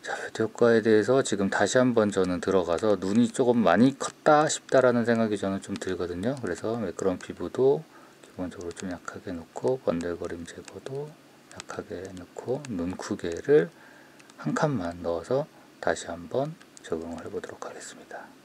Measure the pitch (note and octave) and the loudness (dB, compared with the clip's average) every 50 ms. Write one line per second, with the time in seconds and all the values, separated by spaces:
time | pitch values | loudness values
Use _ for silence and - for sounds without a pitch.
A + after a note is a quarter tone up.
0 | - - - - - - - - A2 G#2+ - - A#2+ A#2 A#2 A2+ G#2+ A2+ A2 G#2+ | -8 -8 -8 -8 -8 -10 -4 -4 -4 -4 2 2 4 6 6 4 6 6 6 6
1 | G#2 A2+ B2+ C#3 C3 - A2 G2 G2 F#2+ - - G#2 G2 - B2+ B2+ B2+ A#2 A2+ | 6 4 4 2 2 0 0 0 0 0 2 2 0 4 4 4 4 6 4 4
2 | G#2+ G#2 G2 G2 F#2 F2+ F2+ F2 - G2 F#2+ F#2+ E2+ E2+ E2+ E2 A2 G#2+ G#2 F#2 | 2 4 2 2 0 2 0 -2 0 2 2 2 4 2 0 2 2 2 2 2
3 | F2+ F#2+ G2+ A#2 A#2+ A2 - - C3 B2 A#2+ A#2+ G#2+ F2 E2+ G2 B2 C3+ C#3 - | 0 2 4 4 4 4 2 2 2 4 4 4 6 6 6 6 6 4 4 0
4 | - - - - - - D3+ D3 D#3 D3 - - - - - C3+ B2+ B2+ A#2+ A#2+ | -8 -10 -10 0 4 6 6 6 6 4 0 -4 -2 4 4 6 6 6 4 4
5 | A2+ A#2 A#2 A2+ A2+ G#2+ G#2 G2 G2+ G2 G2 G2 - - G2+ F2+ - F#2+ F#2 F2 | 2 2 2 2 2 0 0 -2 -2 -2 -4 -4 -6 -8 -8 -6 -4 -6 -4 -4
6 | F2+ F2 F2 F2 F#2+ A#2+ C#3+ C#3 A#2 F#2 E2+ - - G#2+ A#2 A#2+ G#2+ F2 D#2+ - | -4 -6 -6 -4 -4 -4 -4 -4 -4 -6 -6 -4 -4 -4 -4 -4 -4 -6 -6 -2
7 | F#2+ F#2+ F2+ E2 - - F2+ - F2+ E2+ - - C3 C3+ C#3+ D#3+ D#3+ - - - | -2 -2 -2 -2 -8 -14 -10 -8 -8 -6 -2 2 4 4 4 2 -2 -12 -20 -20
8 | - - - - - - - - F2+ E2+ - F#2 F2+ E2+ E2+ - - F#2 F2 E2 | -20 -20 -20 -20 -20 -18 -10 -8 -8 -8 -8 -10 -12 -12 -10 -10 -8 -8 -10 -10
9 | - - - F#2 - G2+ F2 E2 E2 _ _ - - B2 C3 C3 - G2+ F2+ E2+ | -10 -14 -14 -12 -10 -10 -10 -10 -12 _ _ -4 -2 -2 -2 0 -2 -4 -2 -2
10 | E2+ F2 F2 E2+ F2 F2 F2 E2+ E2+ - - F2+ - - - - - - C3+ C#3 | -4 -6 -6 -6 -8 -10 -10 -10 -12 -14 -16 -18 -18 -16 -18 -16 -14 -10 -10 -10
11 | D3+ D3+ D#3 - - - - - _ _ - - - - - - F2+ - E2+ F2 | -10 -12 -16 -20 -20 -20 -20 -20 _ _ -18 -18 -16 -12 -12 -12 -10 -10 -12 -12
12 | F#2 F#2+ F#2+ F#2 F2+ - - - - A#2 B2+ D3 D3 B2+ G#2+ E2+ E2+ F2+ F#2 - | -12 -12 -14 -16 -16 -14 -14 -12 -6 -6 -6 -6 -4 -8 -6 -4 -4 -4 -6 -8
13 | - - G#2+ - - F2 E2 F2 - - C#3+ D3+ E3+ E3+ - - - - - - | -6 -6 -6 -4 -4 -6 -6 -4 2 4 6 6 6 2 -6 -20 -20 -20 -20 -20
14 | - - - - - - - - - D3+ - - - D3+ C#3 G#2+ F2 E2+ E2+ E2+ | -20 -20 -20 -20 -20 -20 -20 -8 -6 -4 -2 0 0 0 0 -2 -4 -6 -8 -6
15 | F2 E2+ E2+ E2 E2 - B2 C#3 D#3 - - - - - _ - - - E2 - | -4 -4 -4 -4 -2 -2 -2 -2 -2 -4 -12 -20 -20 -20 _ -6 -2 -2 -2 -2
16 | - - E2+ E2+ E2+ - - B2 C#3 D#3 E3 - - - _ - - - E2+ D#2+ | -6 -10 -12 -12 -10 -6 -4 -4 -4 -4 -8 -14 -20 -20 _ -20 -8 -6 -6 -6
17 | E2 E2 E2 E2 - - - F2+ - - - - - - - - - - - - | -6 -10 -10 -10 -12 -10 -10 -10 -10 -10 -14 -14 -14 -14 -14 -14 -16 -16 -18 -20
18 | - - - - - - - - | -18 -16 -16 -16 -16 -18 -20 -20